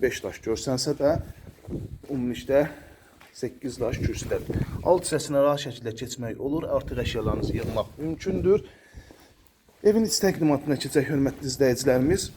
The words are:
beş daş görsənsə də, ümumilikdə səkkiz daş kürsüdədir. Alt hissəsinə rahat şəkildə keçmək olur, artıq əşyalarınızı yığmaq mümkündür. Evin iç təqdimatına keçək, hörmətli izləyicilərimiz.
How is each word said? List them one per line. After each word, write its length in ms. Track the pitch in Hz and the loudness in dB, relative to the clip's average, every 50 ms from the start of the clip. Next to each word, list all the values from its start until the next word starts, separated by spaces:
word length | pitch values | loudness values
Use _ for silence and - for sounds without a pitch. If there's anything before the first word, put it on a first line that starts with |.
beş 180 | 131 123 - - | 0 0 0 -2
daş 160 | - 98 87 - - | -8 -8 -10 -6 -4
görsənsə 480 | 110 113 110 - 143 131 127 - 151 143 - | -4 -4 -2 -2 -2 -2 0 0 -2 -2 2
də, 160 | 143 143 165 - - - - - - - - - - - - - - - - - - - | 2 2 2 0 -2 -8 -14 -16 -18 -20 -20 -18 -12 -10 -10 -8 -8 -10 -14 -16 -10 -8
ümumilikdə 580 | 143 131 123 123 120 120 - - 135 139 143 - - - - - - - - - - - - - _ | -4 -2 -2 -2 -4 -6 -2 4 4 4 4 2 -2 -14 -18 -20 -20 -20 -20 -20 -20 -20 -20 -20 _
səkkiz 460 | - - 117 - - - 131 117 - | -8 -8 -8 -8 -8 -10 -10 -4 -2
daş 160 | 120 113 131 - - | -2 -2 -2 -2 -2
kürsüdədir. 560 | - - - - - 101 - - - - - - - - - - | -2 -2 -4 -4 -4 -4 -4 -4 -4 -2 -2 -2 -2 -4 -2 2
Alt 240 | - 180 180 - | 4 4 4 2
hissəsinə 340 | - 165 143 - - 143 139 | 0 -2 -2 -2 0 2 4
rahat 220 | 139 147 147 143 - | 4 4 2 0 -2
şəkildə 320 | 135 113 - 117 117 110 | -8 -8 -8 -8 -8 -8
keçmək 400 | 113 127 117 - - 120 113 107 | -6 -10 -10 -8 -8 -8 -8 -8
olur, 300 | - 107 139 147 165 170 - 143 | -6 -4 -2 -2 -2 -2 0 -2
artıq 240 | 131 - - - 120 | -2 -2 -2 -4 -2
əşyalarınızı 540 | 117 - - 117 107 107 107 - 104 - - | -2 -2 -2 -2 0 0 0 0 0 -2 -2
yığmaq 320 | 113 117 - 110 110 104 - - | -2 -2 -2 -2 -2 -4 -4 -8
mümkündür. 680 | - 147 160 160 - - 190 185 185 170 180 202 208 - - - - - - - - - - - - - - - _ _ _ _ _ _ _ _ _ - | -8 -6 -6 -6 -4 -4 -2 -2 2 4 4 4 4 2 -4 -20 -20 -20 -20 -20 -20 -20 -20 -20 -20 -20 -20 -20 _ _ _ _ _ _ _ _ _ 4
Evin 220 | 202 208 226 226 | 6 6 6 4
iç 140 | 208 - - | 2 2 2
təqdimatına 560 | - 190 165 - 160 156 143 135 - 147 143 | 2 2 2 4 2 2 2 2 2 0 -2
keçək, 320 | 131 - 139 - 151 131 127 | 0 -2 0 2 2 2 2
hörmətli 400 | 156 139 139 131 - - 147 135 | 2 2 2 0 0 -4 -6 -6
izləyicilərimiz. 800 | 127 - 139 131 123 120 131 135 127 127 127 151 180 196 - - - | 0 4 4 4 4 4 4 4 4 4 4 4 2 2 0 -6 -10